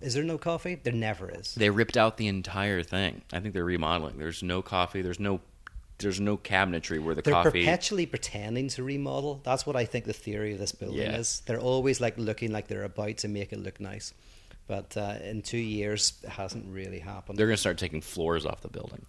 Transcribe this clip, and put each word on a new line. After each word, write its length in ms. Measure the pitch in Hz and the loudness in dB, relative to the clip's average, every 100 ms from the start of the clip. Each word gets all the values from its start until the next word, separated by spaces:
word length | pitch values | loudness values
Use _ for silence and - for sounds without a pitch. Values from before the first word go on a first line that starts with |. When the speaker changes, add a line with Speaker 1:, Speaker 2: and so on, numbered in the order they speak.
Speaker 1:
is 140 | 139 | -4
there 100 | 123 | 0
no 120 | 160 156 | 0 -2
coffee? 360 | 170 165 180 | -2 -2 -4
There 180 | 170 123 | -4 0
never 380 | 117 110 101 92 | 0 0 -2 -6
is. 240 | 87 - | -8 -6
Speaker 2:
They 160 | - 104 | 4 6
ripped 260 | 101 113 123 | 6 6 8
out 200 | 110 - | 6 6
the 100 | 107 | 0
entire 560 | 95 - 98 101 95 | 0 -2 0 2 2
thing. 400 | 82 92 92 50 - | 0 0 0 -2 -6
I 60 | 90 | -6
think 160 | 104 | -2
they're 80 | 95 | -2
remodeling. 540 | 87 87 78 85 76 67 | 0 2 2 2 -2 -6
There's 240 | 78 82 | -6 -4
no 180 | 90 90 | -2 -2
coffee. 420 | - 95 87 98 | 0 2 2 0
There's 180 | 90 87 | -4 -2
no, 200 | 101 92 - - - - - - | 0 0 -4 -20 -16 -16 -16 -4
there's 200 | 101 92 | -2 0
no 200 | 101 104 | 0 0
cabinetry 600 | - 95 95 85 - 80 | 2 4 4 2 -2 -2
where 100 | 78 | 0
the 60 | 78 | 0
Speaker 1:
They're 140 | 147 | 4
Speaker 2:
coffee 260 | 110 156 90 87 | 6 6 6 4
Speaker 1:
perpetually 400 | 175 - 202 165 | 4 2 -2 -2
pretending 600 | 127 - 104 104 120 135 | -4 -6 -6 -4 -2 -2
to 140 | 131 | -4
remodel. 600 | 131 143 139 135 143 139 | -4 -4 -2 -2 -2 -4
That's 220 | 127 135 - | 0 0 2
what 100 | 131 | 0
I 80 | |
think 220 | 117 123 110 | 0 -2 -4
the 80 | |
theory 400 | 104 - 104 107 | -6 -4 -4 -4
of 40 | 101 | -2
this 140 | 98 | -4
building 300 | - 98 69 | -4 -4 -2
Speaker 2:
Yeah. 140 | 71 73 | -2 0
Speaker 1:
is. 240 | 113 - | -2 -4
They're 160 | - 117 | -2 0
always, 400 | 123 131 131 127 | 2 4 4 4
like, 160 | 120 117 | 2 0
looking 360 | 110 107 113 | -2 -2 -2
like 160 | 107 - | -2 -4
they're 160 | 101 | -4
about 340 | 101 101 107 107 | -6 -4 -4 -4
to 100 | 107 | -4
make 240 | 101 101 | -4 -6
it 60 | 104 | -6
look 220 | 95 - | -8 -8
nice. 340 | 98 104 - - - - - - - | -10 -10 -12 -16 -20 -20 -20 -16 -8
But, 300 | 101 98 - | -6 -6 -4
uh, 200 | 101 107 | -4 -4
in 200 | 92 110 | -6 -6
two 160 | - 120 | -4 -2
years, 560 | 110 107 104 104 - - | 0 0 0 2 0 0
it 80 | 101 | -10
hasn't 340 | - 95 113 98 | -8 -6 -8 -10
really 280 | 95 95 92 | -10 -8 -10
happened. 380 | 95 98 - 101 | -10 -12 -4 4
Speaker 2:
They're 80 | 107 | 6
gonna 100 | 107 | 6
start 180 | 98 85 | 4 2
taking 240 | 90 78 | 0 -2
floors 460 | - - 82 85 73 | -4 0 2 2 0
off 160 | - | -4
the 60 | - | -8
building 360 | - - - | -10 -12 -12